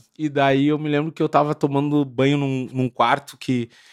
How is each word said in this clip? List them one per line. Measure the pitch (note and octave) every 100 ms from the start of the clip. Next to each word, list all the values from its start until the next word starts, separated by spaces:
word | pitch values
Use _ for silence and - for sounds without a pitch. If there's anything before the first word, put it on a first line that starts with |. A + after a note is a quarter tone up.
| _ -
E | D3+
daí | C#3 C#3 C3+ C#3+
eu | D3+
me | D3+
lembro | D3 D#3
que | D#3
eu | D#3
tava | D3 D3
tomando | D3 D3 C#3 D3 D3
banho | C#3 B2 C3+ C#3+
num, | C#3 C3 B2+
num | B2+ B2+
quarto | - A#2+ C#3+ - -
que | - B2+ A#2 - -